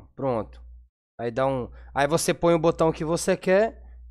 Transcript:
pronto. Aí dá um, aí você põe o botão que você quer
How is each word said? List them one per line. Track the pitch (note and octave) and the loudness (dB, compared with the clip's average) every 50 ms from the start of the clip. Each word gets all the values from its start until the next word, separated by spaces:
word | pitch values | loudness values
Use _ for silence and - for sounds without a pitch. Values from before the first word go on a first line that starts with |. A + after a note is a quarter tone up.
| F#2+ - _ | -14 -20 _
pronto. | - C3+ C3+ B2 A2+ G2+ - - - - - - - - _ _ _ _ _ _ - | -8 -6 -4 -4 -4 -6 -8 -12 -18 -20 -20 -20 -20 -20 _ _ _ _ _ _ -8
Aí | A#2 A#2+ | -8 -4
dá | A#2 A#2+ C3 | -2 0 0
um, | C3+ C3+ C3 A#2+ G#2 - - - - - | 0 0 -2 -4 -8 -10 -16 -20 -8 -2
aí | C3 C#3 C#3+ | 0 0 2
você | D#3 D#3+ - - E3+ | 0 0 0 -2 -2
põe | - - E3+ E3+ | 0 2 2 2
o | E3 | 4
botão | D#3 E3+ D#3+ - E3 D#3+ D#3 | 4 2 2 2 2 0 0
que | - E3 | 0 -4
você | D3+ E3+ D#3+ - - F#3 | -4 -4 -2 0 0 -2
quer | E3 - F#3+ F#3 G3 G#3+ A3+ - - - - - - - - | 0 2 2 2 4 2 2 -2 -8 -16 -20 -20 -20 -20 -18